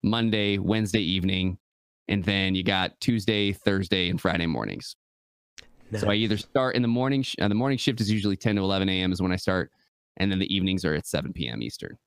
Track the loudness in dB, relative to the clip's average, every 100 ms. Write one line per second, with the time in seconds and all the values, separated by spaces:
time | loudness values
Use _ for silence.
0 | 0 2 2 2 2 0 2 0 2 0
1 | 0 0 0 0 0 -4 _ _ _ _
2 | -2 -2 2 0 2 0 2 0 0 -2
3 | -2 0 0 0 0 0 0 0 0 0
4 | 0 0 0 0 0 -2 -4 -6 -10 -16
5 | _ _ _ _ _ -20 -20 -20 -10 -2
6 | 0 2 2 0 0 0 2 2 2 2
7 | 2 0 -2 -2 0 2 0 0 0 0
8 | 0 2 0 0 0 2 2 2 0 0
9 | 0 0 0 -2 -2 -4 -4 _ _ _
10 | _ -4 -2 0 0 0 0 0 0 -2
11 | -2 -6 -4 -6 -6 -6 -8 -8 -14 -14